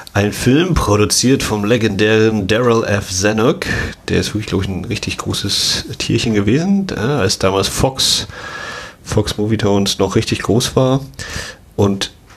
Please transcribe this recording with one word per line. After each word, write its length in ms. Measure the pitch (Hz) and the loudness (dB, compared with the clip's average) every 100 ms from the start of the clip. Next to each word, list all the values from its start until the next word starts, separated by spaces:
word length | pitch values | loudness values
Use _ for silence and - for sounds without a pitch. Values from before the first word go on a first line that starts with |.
| - | -6
Ein 200 | 101 104 | 0 0
Film 420 | - 127 143 180 160 | 0 2 4 4 0
produziert 680 | - 101 104 - 123 135 | 2 2 2 2 2 2
vom 240 | - 107 101 | 0 -2 2
legendären 800 | 120 110 98 107 110 110 107 95 | 2 2 2 4 4 4 2 0
Daryl 380 | 104 123 113 | 2 4 2
F. 260 | - 101 - | 2 -2 -2
Zanuck. 560 | 92 104 110 120 185 - - - - - | -2 0 2 2 2 -2 -4 -4 -8 -2
Der 120 | 90 | -2
ist 160 | 90 107 | 0 -4
wirklich, 120 | 107 | -2
glaub 140 | 92 | -2
ich, 60 | 95 | -2
ein 180 | 90 98 | -4 -4
richtig 320 | 107 - - | -6 -4 -6
großes 680 | - 98 98 - - - - - | -6 -4 -2 -2 -2 -2 -6 -6
Tierchen 380 | - 113 117 107 | 0 0 2 0
gewesen, 500 | 101 135 185 202 190 | 2 2 2 0 0
äh, 80 | - | -2
als 400 | 110 143 95 - | -2 0 0 0
damals 300 | 95 98 - | 0 2 0
Fox, 580 | - 135 135 - - - - - - - - - - | 0 -2 0 0 0 -4 -12 -12 -12 -12 -12 -14 -16
Fox 360 | - 110 101 - | -4 -2 -2 -2
Movietons 640 | 107 107 101 101 98 - | 0 0 2 2 2 0
noch 180 | 95 113 | 0 0
richtig 260 | 110 - | 0 -2
groß 320 | - 107 131 135 | 0 0 2 2
war. 240 | 131 135 135 - - - - - - - | 2 2 -2 -14 -12 -10 -12 -14 -10 0
Und 340 | 101 98 - - - | 0 0 -6 -16 -20